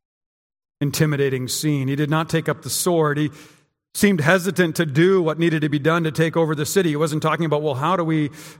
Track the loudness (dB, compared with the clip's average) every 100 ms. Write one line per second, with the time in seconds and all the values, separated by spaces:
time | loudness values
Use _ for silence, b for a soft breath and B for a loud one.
0 | _ _ _ _ _ _ _ -6 -4 0
1 | 0 0 0 -2 -4 -4 -2 -2 -2 -2
2 | 0 0 0 -2 -2 -4 -6 -4 0 2
3 | 2 0 -4 -6 B B B B _ 0
4 | 2 4 4 2 2 0 0 0 0 2
5 | 4 4 2 0 0 0 0 0 0 0
6 | 0 0 0 2 0 0 -2 0 0 0
7 | -2 -2 -2 -2 0 0 0 -2 0 0
8 | 0 0 -2 B B B